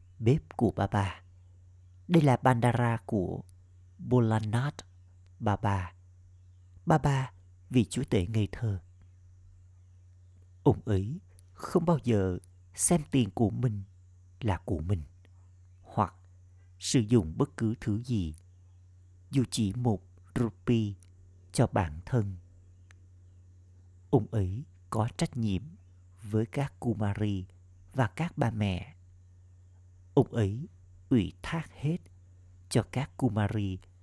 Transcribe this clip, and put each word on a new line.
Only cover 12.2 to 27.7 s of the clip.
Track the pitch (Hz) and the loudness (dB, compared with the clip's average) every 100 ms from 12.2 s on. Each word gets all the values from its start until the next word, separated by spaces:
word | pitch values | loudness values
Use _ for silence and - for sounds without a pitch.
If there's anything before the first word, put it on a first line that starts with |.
| 95 90 - - - | 2 -2 -10 -20 -16
xem | - - 175 147 | -4 0 0 0
tiền | 135 101 | 0 0
của | - 107 | 0 0
mình | 117 123 104 95 - - - - - | 0 -2 -4 -10 -18 -20 -20 -20 -6
là | 110 90 | -4 -2
của | - 85 | -4 -4
mình, | 82 92 71 - - - - - - - | -2 -4 -6 -18 -20 -20 -20 -20 -20 -20
hoặc | - - 95 - - - - - - - | -8 -2 -2 -4 -20 -20 -20 -20 -20 -10
sử | - 135 | 0 0
dụng | 107 120 80 85 | 4 2 2 -2
bất | 143 - | -2 -2
cứ | 110 120 | -2 -2
thứ | - 107 | -4 -4
gì, | 123 113 82 78 - - - - - - - - - | -2 -2 -4 -8 -18 -20 -20 -20 -20 -20 -20 -20 -4
dù | 139 117 | -2 0
chỉ | - 101 | 0 0
một | 120 120 98 - - - | 0 0 -2 -4 -20 -6
rupee, | - 113 - - 117 104 98 - - - - - | -2 -2 -2 0 0 0 -6 -16 -20 -20 -20 -6
cho | - 120 | 0 2
bản | - 82 78 - | 2 -2 -6 -4
thân. | 127 101 90 - - - - - - - - - - - - - - - - - | -2 -2 -6 -16 -20 -20 -20 -20 -20 -20 -20 -20 -20 -20 -20 -20 -20 -20 -20 0
Ông | 120 107 | 0 2
ấy | 110 92 104 - - - | -2 -2 -4 -10 -16 -8
có | 110 110 - | -2 -2 -2
trách | 170 123 | -4 -2
nhiệm | 110 90 147 - - - - - | -2 -2 -4 -18 -20 -20 -20 -18
với | 104 107 117 | -4 -2 0
các | 139 139 - | -4 -6 -6
Kumari | 123 107 101 101 107 98 95 - - | -4 -2 -2 -2 -2 -2 -6 -16 -20